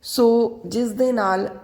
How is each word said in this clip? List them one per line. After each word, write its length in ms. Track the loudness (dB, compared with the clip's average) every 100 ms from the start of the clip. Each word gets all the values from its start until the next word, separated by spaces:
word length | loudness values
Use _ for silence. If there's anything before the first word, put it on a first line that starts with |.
ਸੋ 240 | -6 2 4 4 0 -4 -8
ਜਿਸ 240 | -4 -4
ਦੇ 220 | 0 0
ਨਾਲ 360 | 0 0 -2 -4 -10